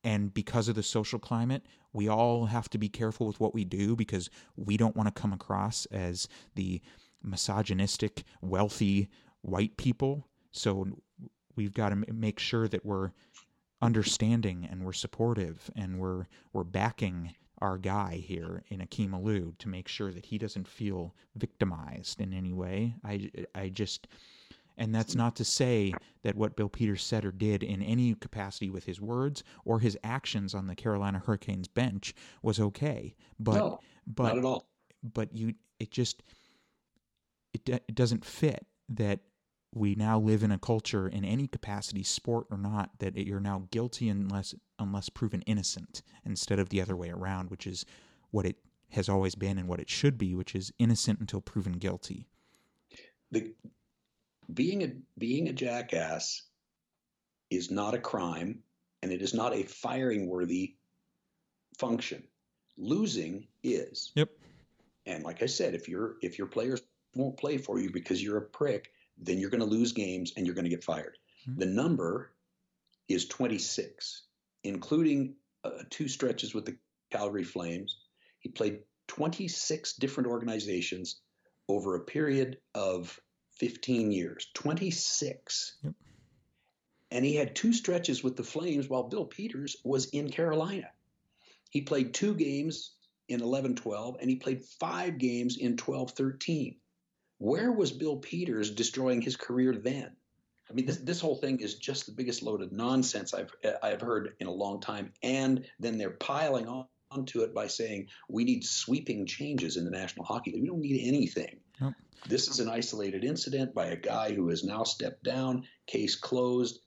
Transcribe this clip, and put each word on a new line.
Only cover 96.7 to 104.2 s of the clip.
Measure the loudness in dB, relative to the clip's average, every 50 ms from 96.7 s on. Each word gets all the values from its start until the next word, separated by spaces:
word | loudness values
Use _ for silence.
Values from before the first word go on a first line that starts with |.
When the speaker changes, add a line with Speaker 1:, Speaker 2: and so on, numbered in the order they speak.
| -6 _ _ _ _ _ _ _ _ _ _ _ _ _
Speaker 2:
Where | 0 2 2 4 4 4
was | 4 4 4 2
Bill | 2 0 0 0 0
Peters | -2 -4 -6 -4 -2 0 0 0 0 0 -2
destroying | 0 0 -2 0 0 2 2 4 4 2
his | 2 0 -2
career | -4 -4 -2 2 4 4 4 4
then? | 2 0 -2 -2 -2 -6 -10 -14 _ _ _ _ _ _ _ _ _ _ -6
I | -2
mean, | -2 0
this, | 0 -2 -2
this | -2 -2 -2 2
whole | 2 0 2
thing | 2 0 0 0 0
is | 0 -4 -6
just | -6 -6 -4 -4 -4 -6
the | -8
biggest | -6 -4 -2 -2 -2 -2
load | -2 -2 -2 -2
of | -4 -4
nonsense | -4 -2 2 4 4 4 4 4 0 -2 -4 -2
I've, | -4 -4 -4 -6 -8 _ 0 0 0 2
I've | 0 0 0 0
heard | 0 0 0 0